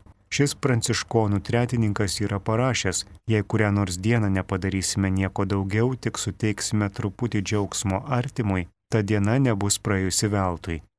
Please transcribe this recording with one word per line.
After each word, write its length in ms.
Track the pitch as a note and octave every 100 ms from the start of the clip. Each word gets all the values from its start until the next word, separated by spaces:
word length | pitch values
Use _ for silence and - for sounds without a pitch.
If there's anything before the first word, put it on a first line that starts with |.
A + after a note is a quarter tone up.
| - - -
Šis 220 | - C#3+
pranciškonų 880 | - - A#2+ - - - A#2 G#2 G2+ -
tretininkas 760 | A#2+ A#2+ A#2+ G#2+ G2+ G2 -
yra 160 | G2+ G2+
parašęs: 640 | - A2 B2+ A2 F#2+ - - - -
"Jei 160 | A2
kurią 280 | - A2 G#2+
nors 260 | G2+ G2 F2+
dieną 320 | G#2 A#2+ G2+
nepadarysime 800 | F#2+ F#2 G2 F#2+ F#2+ - G2+ F#2+
nieko 340 | F#2+ F#2+ -
daugiau, 500 | F#2+ G2 G2 G#2+ B2+
tik 240 | B2+ A2+ -
suteiksime 680 | G#2 - G#2+ G2+ - G#2+ G2+
truputį 520 | - G2+ - A#2+ G#2+
džiaugsmo 600 | F#2+ G#2 G2 - G2+ F#2+ -
artimui, 580 | B2 B2+ - G#2+ F#2 F2+ _ -
ta 120 | A2+
diena 360 | G2+ G#2 G2+ B2+
nebus 400 | B2+ G2+ G2+ -
praėjusi 500 | A2+ G2 F#2+ - G#2+
veltui, 540 | G2+ F#2 E2+ - D#2+ -